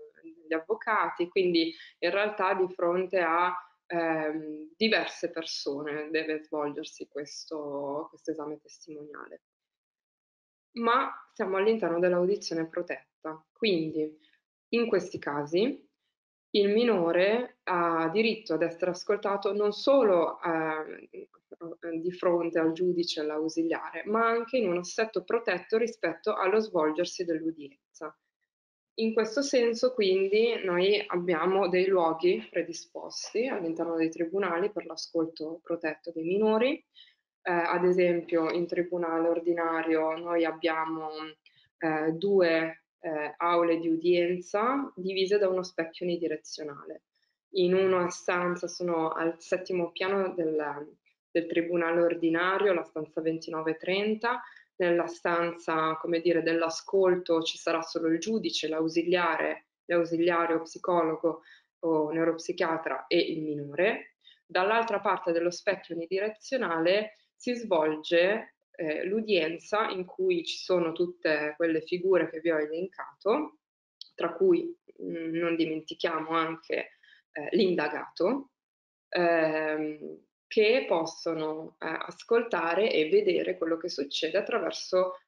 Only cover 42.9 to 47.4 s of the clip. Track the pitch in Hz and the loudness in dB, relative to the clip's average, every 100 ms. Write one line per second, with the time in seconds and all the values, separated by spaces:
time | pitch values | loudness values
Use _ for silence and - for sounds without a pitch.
42.9 | _ 170 151 147 - 170 170 170 165 165 | _ -6 -4 -6 -2 2 4 4 2 0
43.9 | 160 170 175 175 180 - 208 233 277 262 | 0 4 4 4 0 -2 0 0 0 -4
44.9 | - 185 190 185 208 190 185 180 - 165 | -6 -4 0 2 4 4 2 -2 -4 -6
45.9 | - 180 170 160 156 - - 151 147 - | -4 -4 -2 -2 -4 -10 -12 -12 -12 -16
46.9 | - _ _ _ _ | -18 _ _ _ _